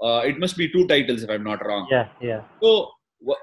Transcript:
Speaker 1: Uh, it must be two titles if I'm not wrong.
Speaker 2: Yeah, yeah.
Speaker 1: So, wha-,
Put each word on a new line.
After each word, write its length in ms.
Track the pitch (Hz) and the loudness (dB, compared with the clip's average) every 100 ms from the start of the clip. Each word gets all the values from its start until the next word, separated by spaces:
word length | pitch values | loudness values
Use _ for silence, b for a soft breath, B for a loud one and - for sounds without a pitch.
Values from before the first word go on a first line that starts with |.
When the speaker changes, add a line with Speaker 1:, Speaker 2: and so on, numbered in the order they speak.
Speaker 1:
Uh, 220 | 113 117 127 | -2 0 0
it 80 | 143 | -2
must 180 | 180 - | -4 -2
be 120 | 214 | 0
two 160 | 180 180 | 2 4
titles 360 | 147 131 117 | 4 2 -2
if 80 | 110 | -4
I'm 140 | 107 | -6
not 200 | 107 104 107 | -4 -6 -4
wrong. 200 | 104 92 | -4 0
Speaker 2:
Yeah, 180 | 127 117 - | 0 0 -6
yeah. 220 | 123 110 104 _ | -8 -6 -10 _
Speaker 1:
So, 280 | 220 220 - - _ _ | 2 4 0 -12 _ _
wha-, 160 | 123 139 | -6 -4